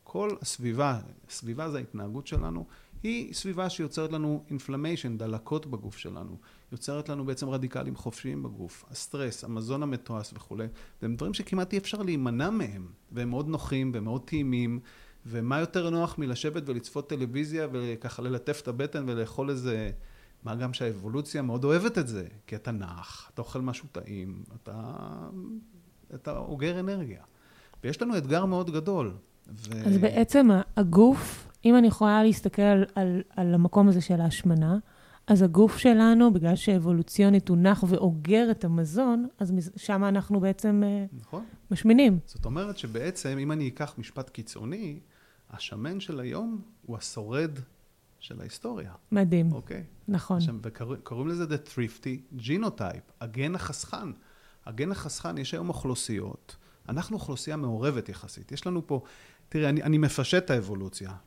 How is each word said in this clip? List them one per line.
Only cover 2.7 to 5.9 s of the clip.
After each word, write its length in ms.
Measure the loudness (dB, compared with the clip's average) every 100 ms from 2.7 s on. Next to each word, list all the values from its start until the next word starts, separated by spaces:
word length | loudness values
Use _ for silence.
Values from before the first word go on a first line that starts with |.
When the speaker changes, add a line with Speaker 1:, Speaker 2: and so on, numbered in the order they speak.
| -18 _ -10
Speaker 1:
היא 300 | -8 -6 -8
סביבה 360 | -10 -8 -6 -6
שיוצרת 420 | -6 -8 -6 -6
לנו 320 | -4 -4 -4 -6
inflammation, 680 | -10 -8 -6 -6 -6 -6 -6
דלקות 480 | -6 -8 -6 -8 -6
בגוף 320 | -10 -10